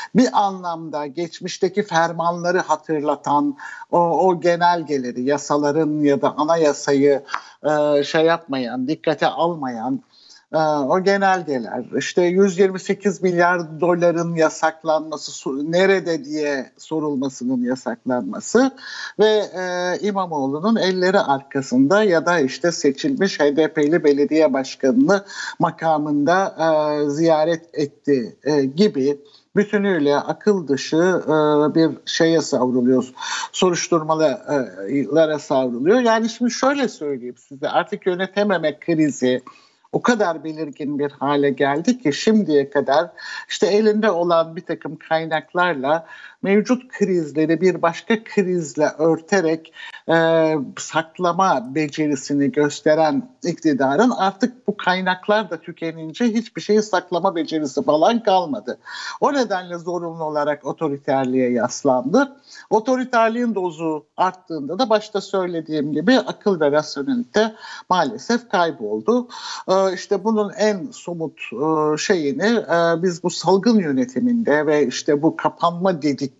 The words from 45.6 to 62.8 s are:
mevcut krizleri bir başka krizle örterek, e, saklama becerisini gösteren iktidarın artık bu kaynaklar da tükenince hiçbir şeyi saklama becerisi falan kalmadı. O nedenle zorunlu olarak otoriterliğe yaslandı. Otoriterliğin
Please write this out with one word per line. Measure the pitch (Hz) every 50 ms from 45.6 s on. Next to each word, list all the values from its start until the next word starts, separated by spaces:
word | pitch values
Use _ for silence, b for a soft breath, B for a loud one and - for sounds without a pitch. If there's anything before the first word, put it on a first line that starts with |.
| 180 180 165 135 127 135 156 165 165 B B B B B B B -
mevcut | 185 196 214 208 214 254 247 - -
krizleri | - - 202 196 185 175 156 143 135 156 156 151 165 156
bir | 180 185 175 170 -
başka | - 170 - - - 233 220 -
krizle | - - 208 190 180 180 175 160 139 - 147 151 139 - -
örterek, | 156 165 160 160 - - 202 190 165 160 160 160 160 - B B B B B B B B
e, | 160 165 165 165 165 165 160 156 156 151 127 - - -
saklama | - - - 156 165 160 - - 180 175 170 175 190 190 156 131 117 127 135
becerisini | 156 156 147 139 156 151 147 147 139 - - 143 143 143 135 -
gösteren | 147 147 143 - - - 160 156 156 160 151 143 135 120 - _ _ -
iktidarın | 175 165 - - 160 139 123 135 131 143 165 233 254
artık | - - 190 196 196 - 254 - - - _ -
bu | 175
kaynaklar | - - 185 180 185 185 185 175 180 - - 208 220 214 175
da | 170 156
tükenince | - - 160 - 170 165 160 165 160 160 160 - 240
hiçbir | 233 208 233 220 - - 180
şeyi | - - 208 214 214
saklama | - - 180 180 - 180 170 175 196 170
becerisi | 170 151 - 160 160 151 135 - 147 127
falan | 147 147 156 160 208 233 226 -
kalmadı. | 208 190 185 175 156 131 104 - 123 107 - B B B B B B B B
O | - 269 294
nedenle | 277 240 180 196 180 180 175 175 170
zorunlu | 160 180 175 175 170 170 165 165 160
olarak | 156 151 151 147 151 147 143 -
otoriterliğe | 139 147 - 160 147 139 139 - 151 131 135 135 127 127 131 127 123
yaslandı. | 123 120 123 120 - - - 139 127 127 120 139 180 262 285 277 - B B B B B B B
Otoriterliğin | 190 220